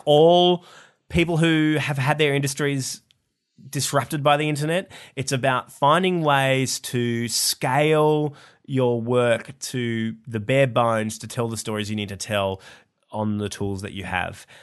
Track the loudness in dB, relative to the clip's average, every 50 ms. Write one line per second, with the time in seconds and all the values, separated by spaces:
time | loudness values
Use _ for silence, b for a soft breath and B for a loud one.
0 | 2 4 6 6 8 6 6 6 6 4 4 2 b b b b b b b b
1 | _ -4 -2 0 0 2 2 2 2 2 4 4 2 2 2 0 -2 -2 -2 -2
2 | 0 0 0 2 2 2 2 0 -2 -2 -4 -2 -2 -2 -2 -2 -4 -6 -10 -12
3 | _ _ _ _ _ _ _ _ _ _ _ -20 -18 -10 -8 -6 -4 -2 0 -2
4 | -2 -2 -4 0 2 4 4 4 2 0 -2 -2 -2 -2 -2 -4 -4 B B B
5 | B B B -8 -6 -4 -2 -2 0 0 0 0 -2 -6 -4 0 2 4 4 4
6 | 2 2 0 0 2 2 4 4 4 2 2 0 0 -2 -4 -6 -8 -6 -4 -2
7 | -2 0 -2 -2 -4 -4 -4 -2 -2 -2 -2 -2 -2 0 0 2 2 4 4 4
8 | 2 2 2 0 0 -4 -6 b b b b b b -6 -2 0 0 0 0 -2
9 | -2 0 2 2 2 2 2 0 -2 -6 -16 -14 -12 -8 -6 -4 -4 -2 -2 -2
10 | -2 -4 -6 -8 _ -8 -8 -6 -2 0 2 2 2 2 2 2 2 2 2 0
11 | -2 -4 -6 -10 -12 -10 -6 -6 -4 -4 -4 -6 -6 -6 -6 -4 -4 -4 -4 -6
12 | -6 -6 -8 -10 -8 -4 -2 -2 -2 -2 -4 -6 B B B B B _ _ _
13 | _ _ -8 -4 -4 -2 -2 -4 -4 -6 -6 -6 -6 -6 -6 -6 -8 -10 -12 -12
14 | -10 -6 -6 -4 -4 -6 -8 -14 -18 b b b